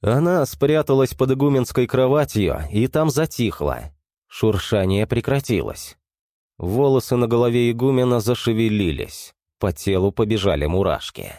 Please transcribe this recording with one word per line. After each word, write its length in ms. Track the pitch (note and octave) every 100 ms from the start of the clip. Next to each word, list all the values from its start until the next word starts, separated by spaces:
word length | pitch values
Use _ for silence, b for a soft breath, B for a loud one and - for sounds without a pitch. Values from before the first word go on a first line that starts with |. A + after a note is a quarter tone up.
Она 440 | - B2 E3+ F3+ C3+
спряталась 680 | - C#3+ D#3 D3 C3+ C3+
под 180 | - C3
игуменской 560 | C3 C#3+ C#3 A#2+ - B2
кроватью, 720 | C3 C3 C#3+ C#3+ G#2+ F#2 - D2+
и 160 | G#2 B2+
там 240 | D#3 D#3
затихла. 800 | C3 D#3+ - A2+ - D2 B1 A1+ _ _ _ _
Шуршание 800 | - A2 G2+ - A2 F#2 G2 A2
прекратилось. 880 | A#2 - C#3 C#3 G#2 - - - - _ _ _ _ _ _
Волосы 580 | F2 A2 C#3 C3 - B2
на 100 | A#2+
голове 460 | A#2 A#2+ A#2+ A#2+
игумена 480 | A#2 C3 C3 B2+ A#2+
зашевелились, 1120 | G#2+ B2 - A2+ A2+ G#2+ F#2 C#2+ - - - _ _ _
по 140 | G2+
телу 400 | F2 - F#2+ G2
побежали 540 | G2 G#2+ A2 G2 D#2 D2
мурашки. 680 | F2 F#2+ C#2+ - - G1+